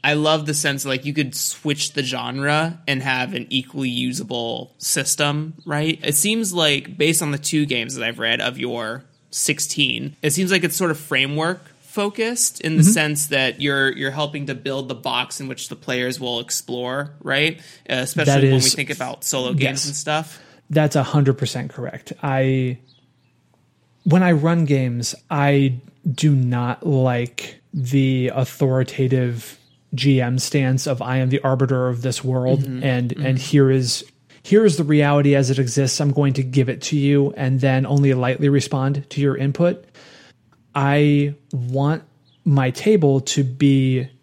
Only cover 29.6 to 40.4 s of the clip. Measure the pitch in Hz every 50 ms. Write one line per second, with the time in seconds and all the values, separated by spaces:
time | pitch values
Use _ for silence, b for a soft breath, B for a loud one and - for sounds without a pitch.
29.6 | _ _ _ _ _ _ - 123 131 143 135 131 123 120 127 131 - - - 143
30.6 | 135 131 131 131 - 147 131 120 123 123 127 131 131 127 135 143 - 131 135 127
31.6 | 135 120 139 127 127 127 123 120 120 131 120 - - 127 127 127 123 127 131 147
32.6 | 135 135 127 127 127 139 127 123 123 120 123 - 143 131 131 131 131 - - 147
33.6 | 135 131 131 131 127 120 - - - - _ _ _ b b b b - 196 214
34.6 | 226 208 147 156 160 143 151 147 143 143 143 143 143 143 143 139 135 123 135 135
35.6 | 135 120 - 139 139 127 - - 151 143 131 147 143 139 131 131 131 127 127 139
36.6 | 123 123 - - - - 151 147 139 139 143 143 139 143 - - 139 127 131 131
37.6 | 131 135 131 131 131 - 143 143 143 135 131 127 123 123 131 - 147 139 143 139
38.6 | - - 151 135 131 139 143 143 139 _ - 143 139 139 131 - 135 143 135 -
39.6 | 170 175 - - - _ B B B B B B B B B _